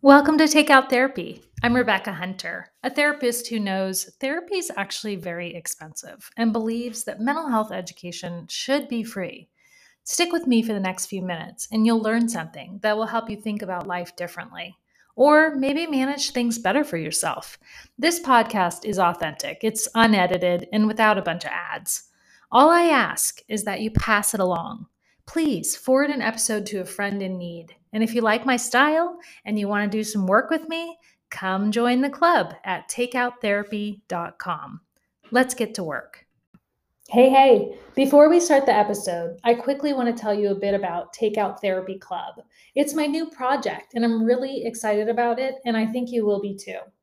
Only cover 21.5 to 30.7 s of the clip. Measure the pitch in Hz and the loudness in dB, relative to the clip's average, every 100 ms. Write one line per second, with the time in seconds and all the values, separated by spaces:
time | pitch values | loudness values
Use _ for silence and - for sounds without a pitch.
21.5 | - - - - - - _ _ _ _ | -8 -8 -8 -6 -8 -8 _ _ _ _
22.5 | 226 294 339 339 285 220 - - - _ | 6 6 6 4 4 2 0 -4 -6 _
23.5 | 214 208 190 220 220 - 208 208 202 185 | -6 -4 -4 -2 -2 2 0 0 0 0
24.5 | 170 165 - - _ _ _ - - 320 | 0 -4 -12 -16 _ _ _ -6 -2 0
25.5 | 196 160 - - 262 285 294 226 226 - | 0 -4 -6 2 2 2 0 -4 -2 -2
26.5 | 214 208 208 180 - 202 202 190 185 175 | -4 -4 -8 -8 -6 -4 -4 -6 -6 -8
27.5 | 170 165 - _ 214 220 226 226 220 247 | -12 -16 -20 _ -2 0 0 2 2 2
28.5 | 247 - 240 294 311 339 349 - - - | -2 0 2 4 2 -2 -6 -20 -20 -6
29.5 | 214 202 208 208 214 214 214 185 202 262 | -4 -2 -2 -2 -2 -4 -2 2 2 2
30.5 | 320 320 | -4 -4